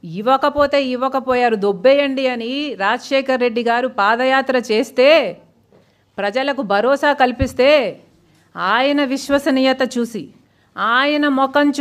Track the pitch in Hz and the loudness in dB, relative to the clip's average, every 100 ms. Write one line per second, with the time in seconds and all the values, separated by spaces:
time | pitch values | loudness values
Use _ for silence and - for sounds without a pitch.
0 | 175 165 220 269 285 285 285 285 269 247 | -12 -6 0 2 0 0 0 0 -2 -2
1 | 262 262 240 247 247 220 202 196 220 285 | -2 -4 -2 0 2 0 -2 2 2 4
2 | 285 269 262 247 226 269 294 214 196 240 | 2 -2 -2 -4 -6 -6 -6 -4 -2 -2
3 | - 269 269 254 247 226 233 233 254 254 | -2 -4 0 0 0 -2 -2 -2 -2 0
4 | 196 233 262 269 269 254 240 214 226 - | 0 2 2 0 0 -2 0 -2 -2 2
5 | 262 320 233 - _ _ _ _ _ _ | 4 4 2 -8 _ _ _ _ _ _
6 | _ - 202 214 269 269 214 202 233 269 | _ -6 -4 -2 -2 -4 0 2 2 2
7 | 294 285 254 240 262 - 254 302 220 147 | 2 2 0 0 -6 2 4 4 2 -6
8 | _ _ _ _ _ 175 175 220 269 285 | _ _ _ _ _ -6 -2 0 2 0
9 | 277 269 - 277 285 262 262 262 262 247 | -2 -4 -2 -2 0 0 2 0 -2 -2
10 | 233 208 147 - _ _ _ - 202 240 | -6 -6 -14 -20 _ _ _ -6 -2 0
11 | 277 294 294 269 269 277 294 285 | 0 0 0 0 0 2 2 0